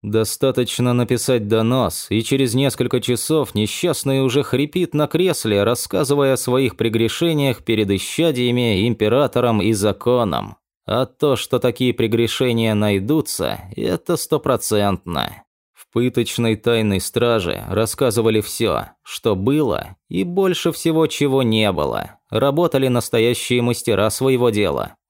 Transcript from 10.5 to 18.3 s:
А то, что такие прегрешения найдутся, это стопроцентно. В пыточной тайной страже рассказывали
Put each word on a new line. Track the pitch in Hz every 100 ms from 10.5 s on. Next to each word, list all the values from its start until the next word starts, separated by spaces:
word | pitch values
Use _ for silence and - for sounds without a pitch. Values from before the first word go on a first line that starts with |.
| - _ _ -
А | 110 131
то, | _ 151 127
что | - 127
такие | 123 113 127
прегрешения | 113 113 113 117 - 127 117 113
найдутся, | 104 104 101 101 156 - - 64 50 92 -
это | - - - 170
стопроцентно. | - 151 - 120 - 104 101 92 - 80 50 - _ _ _
В | _ -
пыточной | 123 123 123 113 - 117 110
тайной | - 113 107 95
страже | - - 120 113 85 - -
рассказывали | 92 113 - 131 110 113